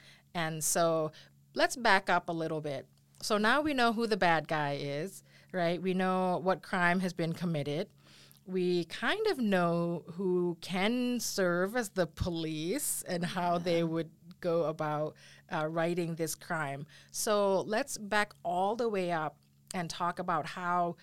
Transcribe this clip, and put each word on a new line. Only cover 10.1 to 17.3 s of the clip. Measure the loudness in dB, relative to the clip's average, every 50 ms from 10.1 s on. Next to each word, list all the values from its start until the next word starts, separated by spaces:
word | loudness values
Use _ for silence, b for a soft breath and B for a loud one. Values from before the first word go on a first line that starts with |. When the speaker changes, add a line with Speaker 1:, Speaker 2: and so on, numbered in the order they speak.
Speaker 1:
who | -6 -4 0 0 2 2 2 0 -2 -4
can | -6 -4 -2 0 0 0 0 0 0 -2 -2 -2
serve | -4 -4 -2 0 0 2 2 2 0 0 -2
as | -2 -4 -2
the | -2 -2 -2
police | -2 -2 -4 -4 -2 -2 -2 -4 -4 -4 -4 -2 -2 -2 -2 -2 -4 -4 -6 -6 -4
and | -4 -4 -4
how | -4 -2 -2 0 0 0 0
they | 2 2 2 2
Speaker 2:
Yeah. | 2 2 0
Speaker 1:
would | -2 -4 -6 -10 _ -20 -20 -12 _
go | -2 0 2 2 2
about, | 0 0 -2 -2 -2 -2 -2 -2 -4 B B B B B B B -6
uh, | -4 -4 -2 -2
righting | 0 0 0 0 0 -2 -2 -2 -2
this | -4 -4 -4 -6
crime. | -8 -8 -6 -4 -4 -4 -4 -6 -8 -10 B B B B B
So | -8 -4 0 2